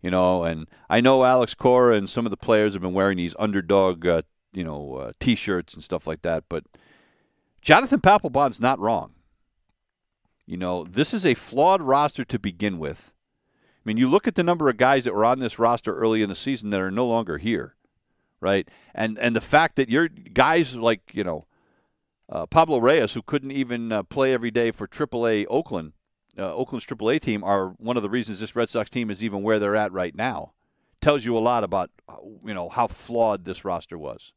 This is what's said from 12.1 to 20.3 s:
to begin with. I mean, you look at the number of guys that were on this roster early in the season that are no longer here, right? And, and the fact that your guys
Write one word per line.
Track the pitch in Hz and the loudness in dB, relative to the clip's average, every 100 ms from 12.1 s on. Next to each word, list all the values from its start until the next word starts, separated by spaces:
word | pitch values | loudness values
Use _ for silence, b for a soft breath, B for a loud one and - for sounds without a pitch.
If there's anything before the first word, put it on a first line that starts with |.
| - 127 | -2 -6
to | 113 | -4
begin | 101 87 104 87 | -6 -4 -4 -4
with. | 76 78 - _ _ _ _ _ | -8 -10 -18 _ _ _ _ _
I | _ _ 110 | _ _ -6
mean, | 110 | 0
you | 127 | 2
look | 175 - | 2 2
at | - | -2
the | |
number | 175 175 147 | 0 2 0
of | 113 | 2
guys | 127 139 120 | 4 4 0
that | |
were | 101 | 2
on | 110 131 | 2 2
this | 123 - | -2 0
roster | 117 120 - 92 | 2 2 -2 -2
early | 113 110 | 0 2
in | 104 | 0
the | 92 | -4
season | - 127 107 | -6 -6 -4
that | 101 | -2
are | 95 | -2
no | 98 123 | -2 0
longer | 117 101 76 | -2 -2 -6
here, | 98 101 - _ _ _ _ _ _ _ | -2 -4 -4 _ _ _ _ _ _ _
right? | 92 98 87 b b | 0 0 -2 b b
And, | - 110 107 | -6 -6 -2
and | 120 | -2
the | 113 | -2
fact | - 147 165 - | 2 2 4 0
that | 127 | 0
your | 127 170 | 2 0
guys | - - | -6 -6